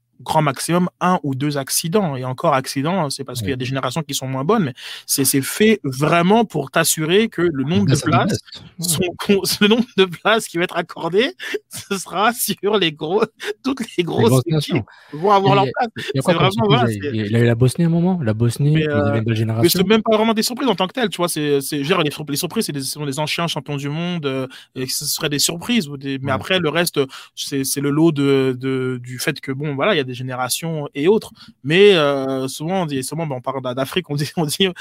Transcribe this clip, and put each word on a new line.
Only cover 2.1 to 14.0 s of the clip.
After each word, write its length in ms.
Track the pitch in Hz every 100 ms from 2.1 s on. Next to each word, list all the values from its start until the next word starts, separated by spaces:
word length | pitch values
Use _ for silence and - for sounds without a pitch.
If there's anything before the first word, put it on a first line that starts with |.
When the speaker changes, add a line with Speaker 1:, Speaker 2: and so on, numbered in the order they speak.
| 131
Speaker 1:
Et 80 | 127
encore 280 | 131 170
accidents, 560 | 135 135 139 147 190 147
c'est 140 | -
parce 160 | 135 127
qu'il 100 | 95
y 20 |
a 40 | 127
Speaker 2:
Oui. 20 |
Speaker 1:
des 60 | 127
générations 360 | 135 127 165
qui 100 | 151
sont 140 | 135 131
moins 160 | 131
bonnes, 200 | 143 226 143
mais 80 | - - - -
c'est, 200 | - 135
c'est 160 | 139
fait 380 | 131 - 214 214
vraiment 640 | 147 127 151 170 175 226 226
pour 260 | 151 143
t'assurer 560 | 165 160 - 156 190 226
que 120 | -
le 220 | 175 139
nombre 220 | 135 190 185
de 60 |
Speaker 2:
That's 100 | 135
the 40 | 160
Speaker 1:
places 220 | 170 -
Speaker 2:
best. 340 | 170 - - - -
Ouais. 80 | 170
Speaker 1:
sont 280 | 165 180 -
con-, 240 | - 196
<laughs> 180 | 180 -
le 60 | 208
nombre 180 | 240 226 -
de 80 | 190
places 420 | 165 185 220 -
qui 100 | 170
va 60 |
être 140 | 175 170
accordé, 560 | 170 - 165 185 277 - -
<laughs> 180 | 427 -
ce 280 | - - 196
sera 360 | - 170 220
sur 440 | 233 - 180 196 208
les 140 | 170
gros, 320 | 151 156 196 - _
<laughs> 200 | 403 427
toutes 160 | 262 269
les 60 | 226
Speaker 2:
Les 40 | -